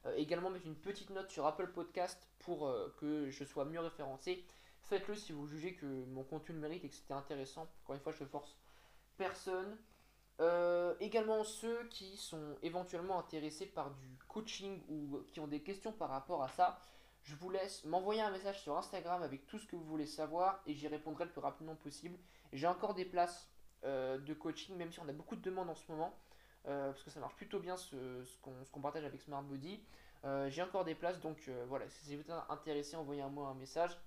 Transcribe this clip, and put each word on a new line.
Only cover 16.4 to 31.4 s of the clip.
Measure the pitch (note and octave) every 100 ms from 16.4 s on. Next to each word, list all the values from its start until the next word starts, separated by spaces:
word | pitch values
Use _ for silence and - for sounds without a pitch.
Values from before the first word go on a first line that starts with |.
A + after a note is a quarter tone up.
à | C3
ça, | - F3+ - - - - -
je | - D3
vous | F3+
laisse | F#3+ F#3 -
m'envoyer | D3+ F3 F#3+ G#3+
un | G#3+
message | F#3+ G3 G3
sur | - D#3
Instagram | F#3 F#3+ E3+ F3+
avec | D#3 C3+ -
tout | G#3+
ce | -
que | F3
vous |
voulez | D#3 D#3 D3
savoir | - D3+ E3 F#3 G3 -
et |
j'y | C#3+ D3
répondrai | D3+ D#3 D3+
le | F3
plus | -
rapidement | C#3 - D#3+ D#3
possible. | D3 - F3 F3+ - - -
J'ai | C3+ E3
encore | F3+ G#3
des | F#3
places, | F#3 F3+ F3 - - - - -
euh, | C3+ C3+ C3 C3+
de | C#3+
coaching, | D3+ E3 D#3+ - F#3
même | E3+
si | E3+
on | D#3
a |
beaucoup | D3+ - A3+
de |
demandes | F#3 F#3 F3
en |
ce | D#3 -
moment, | D#3 F3 - - - - - -
euh, | C#3 C#3
parce | C#3
que | -
ça | D3
marche | C3 -
plutôt | G#3+ G3+
bien | F3 F#3
ce, | - C3+ B2+ B2+
ce | B2+ -
qu'on, | C3+ B2+
ce | C3+
qu'on | C#3+
partage | C#3+ D#3+
avec | D3 C3+
Smart | D3 C#3
Body. | C#3+ C3+ D3 G#3+ - - - -
Euh, | C3+ C#3 C#3
j'ai | D3
encore | F#3 F#3+
des | E3+
places, | D#3+ E3+ F3+
donc, | D#3+ D3+